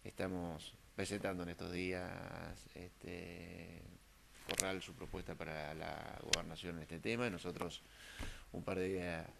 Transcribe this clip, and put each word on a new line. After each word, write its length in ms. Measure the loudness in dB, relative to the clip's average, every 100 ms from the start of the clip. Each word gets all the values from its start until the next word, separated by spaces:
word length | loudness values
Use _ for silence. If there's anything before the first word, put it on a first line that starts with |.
estamos 680 | -4 0 2 2 0 -2 -6 -12 -8
presentando 500 | 0 2 4 2 2
en 40 | 0
estos 220 | -2 0
días, 920 | 2 4 2 0 -2 -4 -4 -4 -6 -8
este, 1040 | -8 -10 -8 -6 -4 -4 -6 -6 -8 -8 -10 -12 -14 -18 -20 -18 -12 6
Corral 360 | 6 6 2
su 100 | 0
propuesta 420 | -6 -4 -2 -2
para 380 | -2 0 0 0
la 480 | -2 -2 -2 -4 -4
gobernación 540 | 4 4 4 -2 -2 -2
en 60 |
este 160 | -2 0
tema, 280 | 2 4 4
y 40 |
nosotros 500 | 2 0 0 -2 -2 -10 -14 -12 -4 -4 -4 -6
un 100 | -2
par 160 | 2 4
de 100 | 4
días 380 | 4 2 0 -2